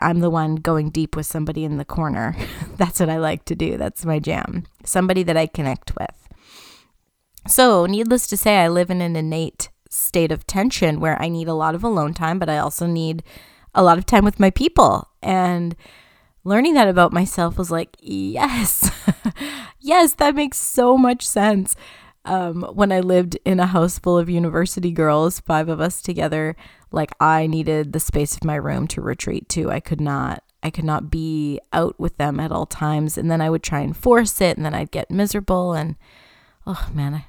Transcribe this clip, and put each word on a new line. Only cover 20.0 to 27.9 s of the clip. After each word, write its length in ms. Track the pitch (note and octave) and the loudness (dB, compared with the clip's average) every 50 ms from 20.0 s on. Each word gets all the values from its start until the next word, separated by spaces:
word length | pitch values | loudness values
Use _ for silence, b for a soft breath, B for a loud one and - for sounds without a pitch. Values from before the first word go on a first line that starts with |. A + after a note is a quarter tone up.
| E4+ D4 - | 6 4 4
that 200 | - C#4+ C#4+ C#4+ | 2 2 2 2
makes 220 | C#4+ D4 C4+ - | 2 -2 -2 -4
so 400 | - - - - C4 A#3+ B3 B3+ | -4 -6 -2 0 2 4 6 6
much 300 | C4 B3+ B3 B3 B3 - | 6 6 4 2 0 -4
sense." 480 | - - G#3+ G3+ G#3+ G#3 G3 F#3+ - - B B B B B B B B B - | -4 -2 0 2 2 2 2 0 -2 -6 B B B B B B B B B -8
Um, 380 | - F#3 F#3 F3+ F3 E3 F3 F3 - - | -4 -2 -2 -2 -2 -4 -6 -8 -6 0
when 180 | G3 G#3 G3+ F#3 | 2 2 4 4
I 80 | F#3 | 2
lived 380 | F#3 F#3 F3+ F3+ F3+ F3 - - - | 2 4 4 4 4 2 -2 -4 0
in 160 | - F#3+ F#3 | 0 2 2
a 60 | F3+ | 2
house 320 | F3+ F#3 F3 E3 F3+ - - | 2 2 2 2 2 0 -2
full 200 | - F3+ F3 F3 | 0 2 2 2
of 120 | E3+ E3+ | 2 2
university 600 | F3 E3+ E3+ E3 D#3 D#3+ F3 F3+ - F#3+ F3+ F3 | 0 0 0 0 0 0 0 0 -2 -2 -4 -2
girls, 500 | E3 D#3+ D#3+ D#3 D3+ D3+ D#3+ F3 F3 - | 0 2 2 4 4 4 2 2 0 -2
five 280 | - - D#3+ D#3 D#3+ E3 | -4 -2 0 0 0 -2
of 120 | D#3+ D#3 | -2 -2
us 220 | D#3 F3+ F3 - - | -2 -4 -4 -6 -8
together, 540 | - F3 E3 D#3+ D3+ D#3 D#3 D#3 D#3+ D#3+ B B B B B B B | -6 -4 -2 -2 -2 -2 -2 -4 -4 -6 B B B B B B B
like, 220 | B D#3+ D3+ - - - | B -4 -4 -4 -2 2
I 260 | - D#3 D#3+ D#3+ D#3+ | 2 4 4 4 2
needed 460 | D#3+ D#3 D#3+ D#3 D#3+ D#3 D3+ D3+ C#3+ | 0 0 -2 -2 -2 -2 -2 -2 -4